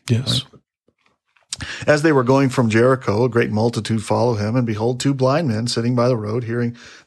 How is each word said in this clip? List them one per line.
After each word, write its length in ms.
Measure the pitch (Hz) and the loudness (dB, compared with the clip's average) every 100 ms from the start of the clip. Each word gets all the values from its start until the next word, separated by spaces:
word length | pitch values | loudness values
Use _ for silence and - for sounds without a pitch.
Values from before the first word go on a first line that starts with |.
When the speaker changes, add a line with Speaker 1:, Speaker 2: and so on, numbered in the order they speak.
| - | -2
Speaker 1:
Yes. 360 | 117 127 120 | -2 0 -6
Speaker 2:
right? 180 | - - _ _ _ _ _ _ _ _ _ - - - - | -6 -20 _ _ _ _ _ _ _ _ _ -12 -10 -6 0
As 160 | 151 | 2
they 100 | 160 | 4
were 120 | 143 | 2
going 260 | 120 135 139 | 4 2 2
from 200 | 131 117 | 2 2
Jericho, 540 | 113 123 131 123 104 | 4 4 2 0 0
a 60 | 127 | 0
great 220 | 117 - | 0 0
multitude 520 | 107 117 117 101 113 | 0 0 -2 -4 -4
followed 320 | 101 107 117 110 | -2 0 0 0
him, 200 | 104 127 | -2 -2
and 100 | 120 | -2
behold, 340 | 104 117 127 | -2 -2 -2
two 140 | 139 | -2
blind 340 | 135 131 147 160 | 0 2 2 0
men 200 | 110 117 | -2 -2
sitting 280 | - 117 123 | -2 -2 0
by 120 | 120 | 2
the 100 | 120 | 0
road, 260 | 104 117 113 | -2 -6 -4
hearing 300 | 120 120 120 - - | -4 -4 -6 -20 -20